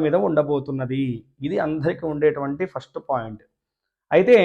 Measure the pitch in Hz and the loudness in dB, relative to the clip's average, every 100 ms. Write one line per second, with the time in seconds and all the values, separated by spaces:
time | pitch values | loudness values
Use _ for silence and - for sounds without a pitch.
0 | 156 185 202 151 143 143 139 135 127 135 | 4 0 2 0 0 0 -4 -6 -4 -4
1 | 131 113 - - 139 196 156 156 147 180 | -4 -6 -10 -10 -6 -4 -2 -2 -4 -4
2 | 160 147 151 147 139 143 185 - - 127 | -6 -2 0 0 -4 -4 -6 -8 -12 -12
3 | - 131 110 107 _ _ _ _ _ _ | -4 -4 -4 -12 _ _ _ _ _ _
4 | - 151 190 233 | 0 2 6 6